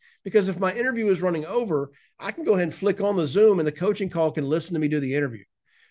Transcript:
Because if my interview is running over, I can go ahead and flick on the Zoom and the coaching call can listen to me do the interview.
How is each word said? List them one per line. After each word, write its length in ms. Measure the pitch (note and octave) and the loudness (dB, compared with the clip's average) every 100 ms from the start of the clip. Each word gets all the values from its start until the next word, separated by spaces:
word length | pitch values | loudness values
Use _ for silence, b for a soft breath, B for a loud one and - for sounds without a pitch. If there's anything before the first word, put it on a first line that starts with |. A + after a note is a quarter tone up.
| b b | b b
Because 240 | F#3+ G#3+ F#3+ | 0 2 2
if 100 | F3 | -2
my 160 | F#3 | -2
interview 340 | G#3 B3+ A#3 G#3+ | 0 -2 0 0
is 140 | F3 | 2
running 220 | F3+ E3 | 0 -2
over, 460 | D#3 A#3 A3 D3+ C#3 b b b | -2 -4 -2 -2 -4 b b b
I 140 | F3 | -12
can 120 | E4+ | -4
go 100 | D4 | 2
ahead 100 | F#3+ | 2
and 100 | E3+ | 2
flick 280 | - G3 G3 | 0 -2 0
on 140 | G3+ G3 | 0 0
the 100 | D3 | 0
Zoom 320 | D#3+ G#3+ F#3 | 4 6 6
and 80 | D3+ | 0
the 60 | |
coaching 360 | D3 F#3 G#3 F#3+ | 0 -2 -2 -4
call 240 | E3+ D#3+ | 0 0
can 140 | D#3+ C#3 | 0 -2
listen 280 | D#3+ D#3+ | -2 -2
to 60 | E3 | -2
me 80 | D3+ | 0
do 120 | D3+ | 0
the 140 | C3+ | -2
interview. 300 | C#3 C#3 A2+ - _ b b b | -2 -2 -6 -18 _ b b b